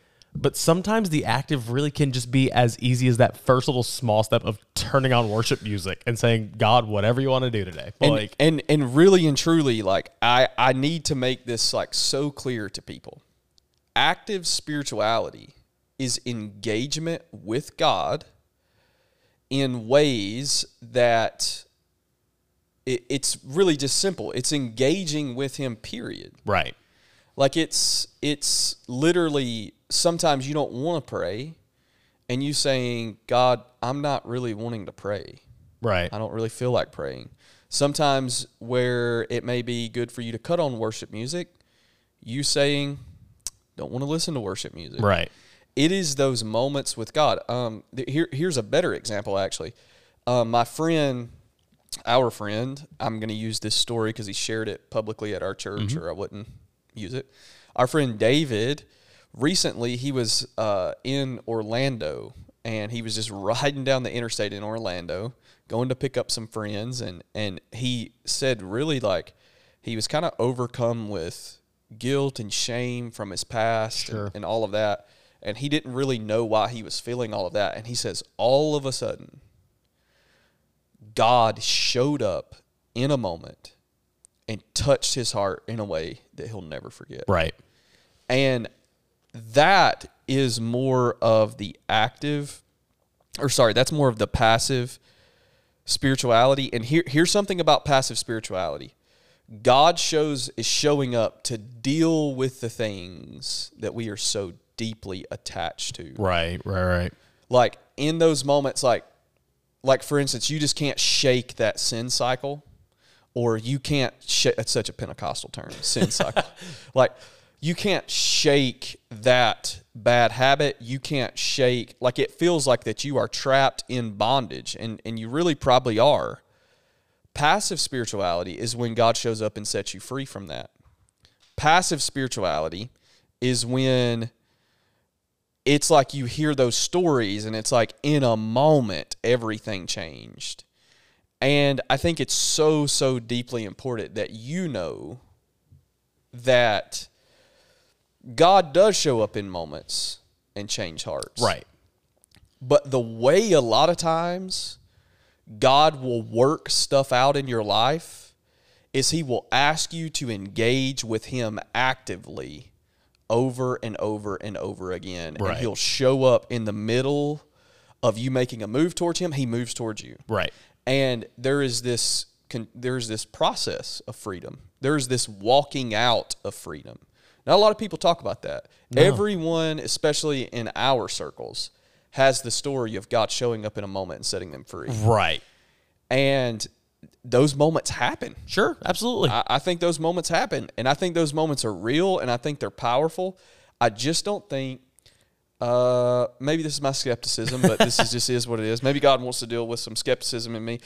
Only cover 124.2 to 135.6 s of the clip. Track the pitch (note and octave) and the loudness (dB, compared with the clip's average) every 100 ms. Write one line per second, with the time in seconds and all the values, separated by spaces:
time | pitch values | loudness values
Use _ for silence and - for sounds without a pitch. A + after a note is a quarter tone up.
124.2 | G#2+ C3+ G#2 B1+ - - A2+ G#2+ - A2+ | 2 2 0 -8 -12 -10 -10 -10 -10 -10
125.2 | A2+ C#3+ F3 D3 C#3 B2+ B2+ G#2+ C3 A#2+ | -6 0 0 0 4 4 4 4 4 4
126.2 | A1+ - _ _ _ _ _ _ _ _ | 0 -8 _ _ _ _ _ _ _ _
127.2 | _ - D3 G3 - E3+ - C3 A#2 G#2 | _ 0 2 2 0 -2 -2 -4 -4 -2
128.2 | F#2 E2+ F#2 - A#2 A#2 A#2+ A2+ A2+ A#2 | 0 0 -4 -6 -6 -4 -2 2 4 4
129.2 | A#2+ A2 G#2+ G#2+ G#2 G#2 - F#2 - C3+ | -2 -2 -4 -6 -6 -6 -6 -10 -10 -10
130.2 | C3+ G2+ F#2+ B1 - _ _ _ _ _ | -10 -12 -12 -12 -14 _ _ _ _ _
131.2 | _ _ _ - D3+ F3 F#3 D3+ - C#3 | _ _ _ 0 6 6 6 0 -2 -2
132.2 | C3 - F#2 D2+ D#2+ E2+ A#2+ _ _ _ | -4 -2 0 0 -2 -6 -12 _ _ _
133.2 | _ _ B2+ B2 A#2 C3 C3 B2+ A#2+ A#2 | _ _ 0 0 0 0 2 2 2 0
134.2 | A2+ - _ _ _ _ _ _ _ _ | -6 -12 _ _ _ _ _ _ _ _
135.2 | _ _ _ _ | _ _ _ _